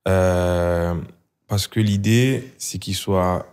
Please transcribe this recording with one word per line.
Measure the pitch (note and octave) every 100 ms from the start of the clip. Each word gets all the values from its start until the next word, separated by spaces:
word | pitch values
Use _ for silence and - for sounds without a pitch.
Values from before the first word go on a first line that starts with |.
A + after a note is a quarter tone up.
| F#2+
Euh, | F#2+ F#2 F2+ F2+ F2 F2 F2 E2+ E2+ - - _ _ -
parce | G#2 -
que | A#2
l'idée, | G#2+ G2+ G#2 A#2 B2+ C3+ - -
c'est | - F#2+
qu'ils | - F#2
soient | - F#2+ F2+ F2+ -